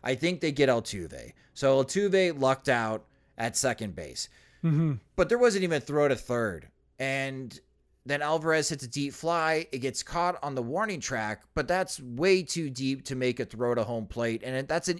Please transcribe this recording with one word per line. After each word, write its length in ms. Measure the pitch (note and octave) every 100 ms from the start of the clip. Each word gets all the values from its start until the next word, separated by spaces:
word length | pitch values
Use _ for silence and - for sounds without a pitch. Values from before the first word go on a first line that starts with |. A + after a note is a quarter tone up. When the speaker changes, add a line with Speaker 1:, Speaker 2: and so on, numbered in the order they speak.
Speaker 1:
I 120 | B2
think 260 | C3 E3 F3+
they 100 | D#3+
get 180 | C#3 C3+
Altuve. 640 | A#2 - G2+ E2 B1+ A#1 - _
So 280 | - C#3 C3+
Altuve 580 | C3 F#3+ G3+ F#3+ F3+ D3
lucked 280 | C3 C3 -
out 360 | A#2+ A2 A2 - _ _ -
at 180 | A2+ -
second 380 | C3 A#2 G#2+
base. 340 | E2+ D2+ - - _ _ _
Speaker 2:
Mm-hmm. 300 | E3 D3+ D#3+ B2+ -
Speaker 1:
But 140 | - F3
there 100 | A#3+
wasn't 260 | B3 G3
even 120 | F3+ D#3
a 40 |
throw 280 | A#2+ D3 D3
to 80 | B2
third. 520 | - A#2+ A2+ E2 - _ _ -
And 600 | C3+ C3+ C3+ C3 B2+ - - _ _ _ B2
then 140 | C#3+
Alvarez 480 | D3 D#3+ D#3+ D#3+ D3
hits 120 | D3
a 60 | B2
deep 240 | C#3+ C#3+
fly. 540 | - D#3+ E3+ D#3+ D#3+ E3
It 60 | C3+
gets 240 | C3 A#2
caught 400 | - E3+ F3 F3+
on 120 | C#3+
the 80 | C3
warning 380 | A#2 D#3+ G#3+ F3
track, 440 | - B2+ G#2+ G#2+ _
but 140 | - C#3
that's 320 | F3+ F#3 -
way 420 | B2+ A#2+ F3+ F#3
too 260 | D#3+ E3+ D3+
deep 360 | B2+ C3+ C3+
to 100 | -
make 260 | C3 B2+ B2
a 40 |
throw 300 | B2 A2 A#2+
to 100 | A#2+
home 220 | G#2+ A#2 G#2+
plate. 360 | - A#2 A2+
And 120 | B2 C3
it, 120 | C#3
that's 200 | D#3+ F3
an 100 | E3+